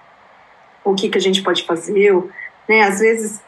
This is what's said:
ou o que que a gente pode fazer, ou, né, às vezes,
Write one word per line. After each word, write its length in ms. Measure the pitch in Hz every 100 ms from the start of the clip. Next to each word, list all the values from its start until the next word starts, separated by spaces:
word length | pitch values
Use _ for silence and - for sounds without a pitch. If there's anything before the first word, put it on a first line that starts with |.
| _ _ _ _ _ _ _ _
ou 80 | 202
o 40 | 196
que 120 | 220
que 100 | 190
a 20 |
gente 220 | 190 190
pode 220 | 185 175
fazer, 480 | - 165 175 202 202
ou, 160 | 180 180 - - _ -
né, 140 | 220
às 160 | 202 190
vezes, 400 | 220 226 214 -